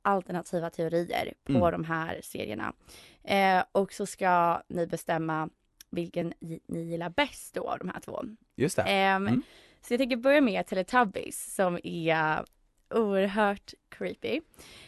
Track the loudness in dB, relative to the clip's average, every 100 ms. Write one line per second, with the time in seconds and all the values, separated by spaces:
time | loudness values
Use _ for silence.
0 | 0 0 0 -6 -4 -4 -4 -4 0 0
1 | 0 -2 -4 -6 0 4 4 2 -2 -4
2 | -4 -8 -10 -8 -8 -6 -8 -10 -16 -20
3 | -20 -14 -2 2 4 4 2 0 0 -2
4 | -8 -2 4 4 4 2 -2 -4 -2 -4
5 | -2 -2 -2 -4 -6 -10 _ -20 -10 -8
6 | -6 -4 -6 -8 -12 -12 -10 -8 -6 -6
7 | -4 0 -2 -2 -12 -8 -6 -6 -6 -10
8 | -10 -10 -10 -14 _ -4 -2 0 2 2
9 | 4 2 2 0 -2 -10 -20 _ -4 -2
10 | 0 0 4 6 6 2 -2 -2 2 4
11 | 2 0 -8 -10 -6 0 0 0 -4 -4
12 | 0 2 2 0 -4 _ _ _ -4 0
13 | 2 2 2 2 2 0 -6 -20 _ -10
14 | -8 -6 -4 -4 -6 -16 -20 -20